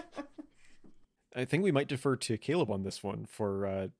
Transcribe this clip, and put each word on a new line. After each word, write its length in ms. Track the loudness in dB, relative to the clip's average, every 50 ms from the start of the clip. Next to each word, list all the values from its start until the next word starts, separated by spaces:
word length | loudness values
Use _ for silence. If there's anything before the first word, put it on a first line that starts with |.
| -12 -10 -12 -12 -12 -12 -14 -18 -18 -18 _ -20 -20 -20 -20 -20 -20 -20 -20 -20 -20 _ _ _ _ _ -2
I 80 | -2 0
think 180 | 2 2 4 4
we 80 | 4
might 180 | 4 4 2 2
defer 260 | -2 0 2 2 2
to 220 | 2 0 -2 -2 -2
Caleb 340 | 0 0 2 2 2 2
on 120 | 0 -2 -2
this 200 | -4 -6 -6 -6
one 220 | -6 -4 -6 -8
for, 420 | -10 -4 -2 -2 0 0 0 0 0
uh, 200 | 0 -2 -4 -4 -8 _